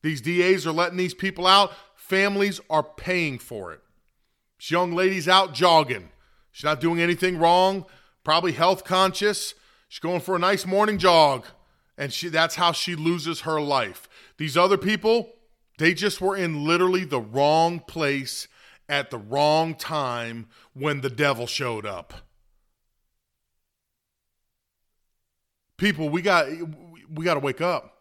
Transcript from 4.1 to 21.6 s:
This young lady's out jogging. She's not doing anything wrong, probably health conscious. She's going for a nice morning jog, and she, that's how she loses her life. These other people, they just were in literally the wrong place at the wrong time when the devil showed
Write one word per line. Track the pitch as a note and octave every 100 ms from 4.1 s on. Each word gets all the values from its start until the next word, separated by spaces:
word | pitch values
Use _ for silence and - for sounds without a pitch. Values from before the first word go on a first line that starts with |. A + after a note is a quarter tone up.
| _ _ _ _ _
This | -
young | E3+ F3+
lady's | E3+ F#3+ F#3+ D#3
out | F#3 F#3
jogging. | C3+ F3+ E3 C#3+ A2+ E2+ _ _ _ _
She's | -
not | D3+ D3+
doing | E3 E3+
anything | E3+ E3+ F#3 F3
wrong, | E3 F3+ F#3 F#3+ - - _ _
probably | - D#3+ F3
health | B2 E3+ F#3
conscious. | - F#3 F#3+ F#3 G#3 G3+ - - _ _ _
She's | -
going | E3 F3+
for | -
a | F#3
nice | F3+ G3
morning | F3+ F#3+ G#3+ G#3
jog, | F#3+ E3+ D3+ C3 - _ _ _ _ -
and | C#3+
she, | - E3+
that's | D#3 E3 E3
how | F3
she | E3 - E3+
loses | D#3+ F3 D3+ D#3+
her | D#3+ D#3
life. | D3 C3+ G#2+ F2+ - - - _
These | D#3 C#3
other | F#3 G3
people, | F#3+ G#3+ G#3+ A#3 - - _ _ _ _
they | D#3+
just | E3 G3+ -
were | F#3 G3
in | F3 D3+
literally | D3 E3+ F#3 F#3
the | E3+ C3+
wrong | G#2+ A#2+ C#3+ D#3+ E3 E3+
place | - E3 D3 C#3 C3 - - _ - _ -
at | C#3+ B2+
the | A#2+
wrong | G#2 C3+ D3+ D#3 E3
time | D#3+ - D#3 C3 A#2+ A#2 A#2 A2 _ _
when | C3+ D3 C#3+
the | C3
devil | A#2+ D3 B2 A#2+
showed | -